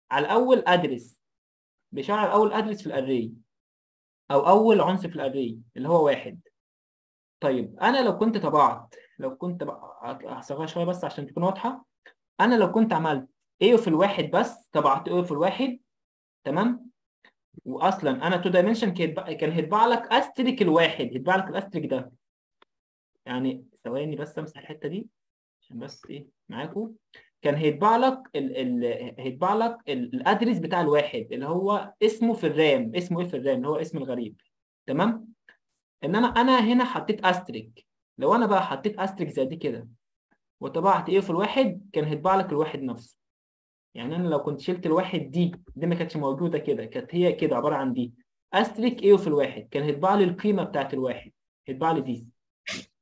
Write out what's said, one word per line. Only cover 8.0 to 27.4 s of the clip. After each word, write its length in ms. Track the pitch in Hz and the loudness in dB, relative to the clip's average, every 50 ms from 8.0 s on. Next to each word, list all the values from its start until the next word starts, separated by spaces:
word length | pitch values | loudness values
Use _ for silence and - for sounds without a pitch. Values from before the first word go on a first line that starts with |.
| 254 | 2
لو 140 | 202 170 - | 0 2 2
كنت 180 | 220 233 220 196 | 0 0 0 0
طبعت، 560 | 160 143 156 151 135 127 - - - - - - - _ _ - | -2 2 4 4 4 4 2 -2 -10 -18 -20 -20 -20 _ _ -10
لو 180 | 135 131 131 | -8 -8 -8
كنت 280 | - 180 180 175 180 151 | -6 -8 -8 -6 -6 -8
بقى 560 | 147 - - - - - - 107 123 135 131 - | -8 -10 -12 -16 -20 -18 -14 -12 -12 -12 -12 -12
هصغرها 420 | - 127 127 - - 139 147 160 | -14 -14 -12 -10 -8 -6 -6 -6
شويه 180 | 151 - 175 170 | -6 -4 -2 -2
بس 200 | 180 175 175 - | -2 -2 -4 -6
عشان 220 | 143 - 151 139 | -8 -8 -8 -12
تكون 160 | - - 170 | -8 -4 0
واضحه، 440 | 175 190 185 - - 247 262 - - _ _ _ _ - _ _ _ _ _ - | 0 0 0 -2 -4 -6 -6 -6 -14 _ _ _ _ -20 _ _ _ _ _ 2
انا 140 | - 240 247 | 4 4 6
لو 180 | 220 190 170 | 6 4 4
كنت 200 | 180 226 220 226 | 4 2 2 4
عملت 360 | 175 156 160 156 147 131 - - _ _ _ _ _ _ | 2 0 0 0 0 -2 -4 -10 _ _ _ _ _ _
ايه 140 | 180 233 240 | 6 6 6
في 120 | 220 226 175 | 6 4 2
الواحد 360 | 160 160 190 190 - 180 156 | 4 4 4 2 2 -2 -2
بس، 440 | 147 170 190 233 - - - _ _ | 0 0 0 0 0 -4 -12 _ _
طبعت 360 | - 202 - - - 170 - 175 | -2 0 2 2 2 0 -2 -2
ايه 140 | 175 180 | -2 -2
في 80 | 180 175 | 0 -2
الواحد، 480 | 151 147 170 190 - - 269 262 247 - _ _ _ _ _ _ _ _ _ _ _ _ _ | -2 0 0 0 0 -2 -2 -4 -4 -8 _ _ _ _ _ _ _ _ _ _ _ _ _
تمام؟ 460 | 135 147 175 220 247 247 - - - _ _ _ _ _ _ _ _ _ _ _ _ _ - - | -4 -2 0 0 0 -2 -4 -8 -16 _ _ _ _ _ _ _ _ _ _ _ _ _ -16 -12
واصلًا 640 | 127 131 - 160 190 190 - 160 139 127 127 151 | -12 -4 0 0 0 0 0 -2 -2 -2 0 -2
انا 100 | 175 185 | -2 -2
تو 120 | 175 180 180 | 0 0 2
dimension 460 | 180 180 185 214 233 226 240 190 170 | 2 4 4 4 2 0 0 -2 0
كان 140 | 175 170 160 | -2 -4 -4
هيتبع، 240 | 156 180 - 175 | -4 -6 -8 -8
كان 200 | 151 - 156 156 | -6 -4 -4 -2
هيتبع 340 | 170 165 147 151 202 214 233 | -2 -2 -2 0 2 2 4
لك 260 | 240 233 233 - - | 4 2 0 0 2
asterisk 500 | 226 277 285 - - - 247 254 262 - | 2 2 2 0 -4 -2 -2 0 0 2
الواحد، 420 | 196 170 156 170 165 156 - - 131 | 2 4 4 4 4 2 2 -2 -6
هيتبع 320 | 120 123 127 135 175 190 | -6 -6 -4 0 0 0
لك 120 | 190 190 - | 0 0 -2
الاستريك 380 | 160 196 196 - - 156 143 | -6 -8 -8 -6 -8 -8 -4
ده. 260 | 131 131 - - - - _ _ _ _ _ _ _ _ _ _ _ _ _ _ _ _ _ _ _ _ _ _ | -4 -4 -6 -6 -10 -16 _ _ _ _ _ _ _ _ _ _ _ _ _ _ _ _ _ _ _ _ _ _
يعني 400 | 127 123 127 131 131 127 - - _ _ _ - | -8 -6 -4 -2 -4 -4 -6 -12 _ _ _ -10
ثواني 320 | 117 123 139 151 156 147 | -6 -6 -4 -4 -4 -6
بس 220 | 135 151 - - 156 | -8 -8 -10 -10 -12
امسح 200 | 156 - - 143 | -12 -12 -14 -18
الحته 300 | - - 151 - - 147 | -18 -16 -14 -10 -10 -8
دي 200 | 175 208 233 - _ _ _ _ _ _ _ _ _ _ | -8 -8 -10 -12 _ _ _ _ _ _ _ _ _ _
عشان 160 | _ _ 127 113 | _ _ -16 -14
بس 280 | - 143 - - - | -14 -14 -16 -20 -18
ايه 200 | - - 147 - - _ _ _ - | -18 -16 -16 -18 -20 _ _ _ -14
معاكم، 440 | 104 120 147 170 190 202 226 226 220 - _ _ - - _ _ _ _ | -10 -10 -10 -8 -8 -8 -8 -8 -12 -20 _ _ -20 -20 _ _ _ _